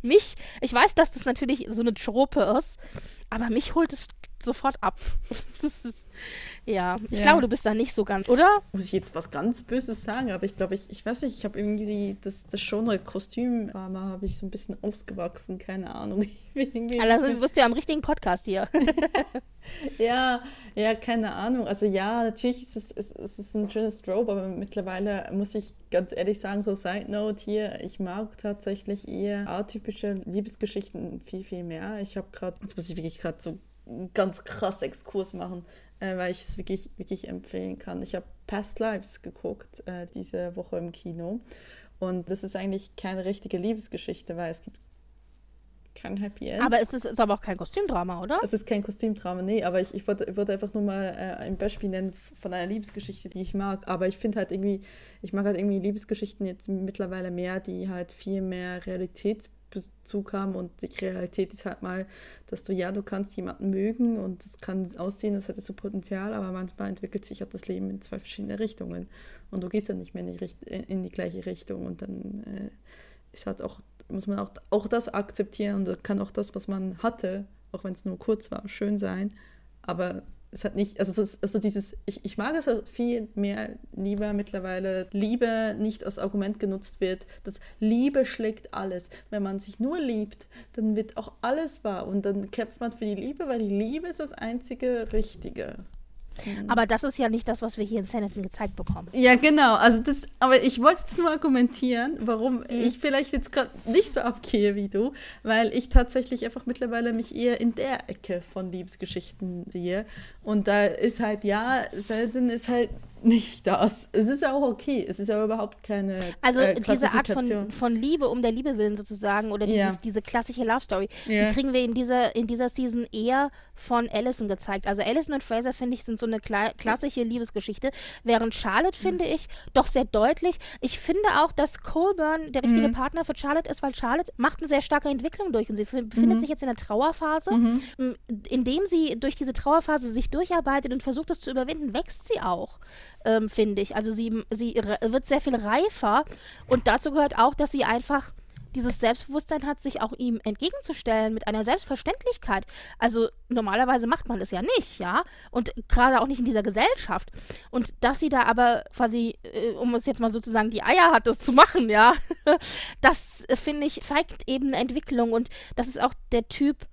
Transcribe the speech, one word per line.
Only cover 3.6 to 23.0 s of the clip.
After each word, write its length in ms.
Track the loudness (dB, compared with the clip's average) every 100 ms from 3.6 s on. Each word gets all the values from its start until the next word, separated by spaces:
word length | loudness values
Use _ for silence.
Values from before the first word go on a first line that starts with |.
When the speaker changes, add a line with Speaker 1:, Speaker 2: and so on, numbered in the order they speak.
| 2 2
Speaker 1:
holt 180 | 2
es 140 | 0 -12 -14 -16 -8
sofort 400 | -6 0 -2 0
ab. 180 | -4 -2 0 0 -2
<laughs> 100 | -8 -10 -4
Das 220 | -4 -4
ist, 220 | -12 -12 -18 -16 -14 -12 -14 -12 -2
ja, 300 | 0 0 -2 -2
ich 80 | 4
Speaker 2:
Ja. 60 |
Speaker 1:
glaube, 180 | 6 8
du 60 | 6
bist 180 | 2 0
da 80 |
nicht 220 | 0 0 0
so 100 | 0
ganz, 240 | 0 4
oder? 320 | 8 8 6 2
Speaker 2:
Muss 120 | -6 -2
ich 60 |
jetzt 240 | -4 -4 -8
was 160 | -6
ganz 320 | -2 -2 -2
Böses 400 | -4 -4 -2 -6
sagen, 280 | -4 -4 -2
aber 120 | -2 -4
ich 100 | -2
glaube, 200 | -4 -4
ich, 120 | -8
ich 120 | -8
weiß 200 | -6 -2
nicht, 120 | -4 -4
ich 40 | -6
habe 120 | -2
irgendwie 600 | -2 -2 -2 -2 -4 -4
das, 240 | -6 -8 -6
das 160 | -6
Genre 380 | -2 -2 0 0
Kostümdrama 1000 | -2 -8 -6 -4 0 0 -2 -8 -8 -6
habe 260 | -6 -4 -4
ich 100 | -4
so 80 | -8
ein 60 |
bisschen 260 | -8 -10 -6
ausgewachsen, 760 | -6 -6 -10 -6 -6 -8 -10 -10
keine 380 | -8 -8 -8 -8
Ahnung. 260 | -4 -2
<laughs> 80 | -2 -4 -10 -4
Ich 140 | -2
bin 0 | -2 -4
irgendwie 100 | 2
Speaker 1:
Also, 220 | 6 6 6
Speaker 2:
nicht 80 |
mehr 80 | 2
Speaker 1:
bist 140 | 2 6
du 60 |
ja 40 | 4
am 80 |
richtigen 280 | 4 0 -2
Podcast 440 | 0 0 0 -2 -2
hier. 240 | -4 0
<laughs> 60 | 2 4 2 0 -2 -4 -8 -12 -20 -16 -10 -10 0
Speaker 2:
Ja, 440 | 2 2 2 0 -4 -18 -12 -2
ja, 180 | 0
keine 400 | 0 0 0 0
Ahnung. 340 | -2 -2 -2 0
Also 180 | 0 2
ja, 380 | 2 0 0
natürlich 380 | -2 0 -2 -2
ist 120 | -6 -8
es, 160 | -8
es, 200 | -8